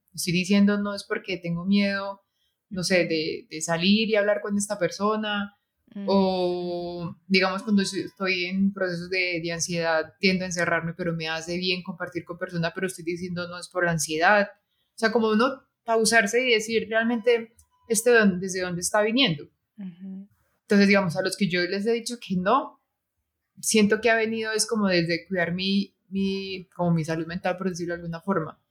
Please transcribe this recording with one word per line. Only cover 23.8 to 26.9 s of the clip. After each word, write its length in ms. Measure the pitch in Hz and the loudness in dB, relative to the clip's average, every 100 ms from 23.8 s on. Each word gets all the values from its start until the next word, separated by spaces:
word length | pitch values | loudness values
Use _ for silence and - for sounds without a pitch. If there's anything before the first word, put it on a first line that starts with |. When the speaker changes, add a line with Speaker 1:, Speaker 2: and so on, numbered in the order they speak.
| 208 214 | 4 4
Speaker 1:
que 100 | 226 | 2
ha 60 | |
venido 380 | 226 220 226 220 | 2 0 -2 -2
es 120 | 214 | -2
como 220 | - 220 196 | -2 0 2
desde 400 | 175 165 165 - | 2 2 -2 -4
cuidar 240 | 185 170 | -2 -2
mi, 400 | 180 190 202 196 _ _ | -2 0 0 -2 _ _
mi, 640 | 190 196 196 190 190 180 | -4 -2 -2 -6 -10 -10
como 180 | - 175 | -2 0